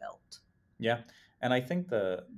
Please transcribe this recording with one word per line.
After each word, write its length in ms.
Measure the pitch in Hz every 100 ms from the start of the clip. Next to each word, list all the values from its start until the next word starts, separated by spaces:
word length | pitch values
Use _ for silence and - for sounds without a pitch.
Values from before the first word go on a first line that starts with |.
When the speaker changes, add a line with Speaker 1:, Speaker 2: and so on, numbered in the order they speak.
Speaker 1:
built? 80 | - - _ - _ _ _ -
Speaker 2:
Yeah. 220 | 113 117 - - - _
And 120 | 123
I 80 | 127
think 280 | 131 180 175
the, 360 | 110 95 92 -